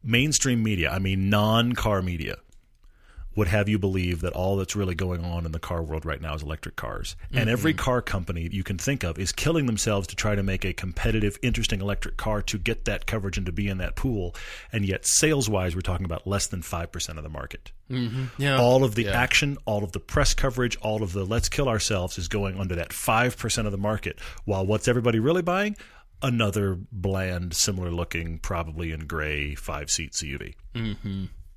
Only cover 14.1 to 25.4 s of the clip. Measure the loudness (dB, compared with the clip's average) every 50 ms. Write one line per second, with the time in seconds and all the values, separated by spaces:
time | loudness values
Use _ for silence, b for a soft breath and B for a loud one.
14.1 | 0 0 -2 -4 -6 B B B B B B B -2 -2 0 2 0 0 0 2
15.1 | 2 4 4 4 4 4 2 2 2 2 2 2 0 -2 -2 -2 -2 -2 -2 -2
16.1 | -4 -4 -4 -2 0 0 0 -2 -4 -6 -6 -4 -4 -6 -6 -6 -6 -6 -6 -6
17.1 | -6 -10 -10 -8 -8 -8 -8 -10 -10 -14 -14 -16 -18 -18 -12 _ -4 -2 -2 -2
18.1 | -2 -4 -4 -6 -4 -2 0 2 4 6 8 8 8 8 6 6 4 2 2 2
19.1 | 4 4 4 6 6 4 4 4 0 -2 -2 -2 0 0 0 -2 -4 -6 -8 0
20.1 | 2 4 6 6 6 4 2 2 2 2 0 0 0 -2 -2 -2 0 0 -2 -2
21.1 | -2 -2 -2 0 0 0 0 0 0 2 2 2 2 2 2 2 0 0 0 -2
22.1 | -4 -6 -6 -2 -2 0 0 0 -2 -2 -2 -2 -2 -4 -4 -6 -6 -6 0 2
23.1 | 4 4 4 2 0 -2 -4 -2 -2 0 -2 -2 -2 0 0 0 0 0 -2 -6
24.1 | -8 B B B B B B -2 0 0 2 2 2 2 4 4 2 4 4 4
25.1 | 4 4 4 4 4 2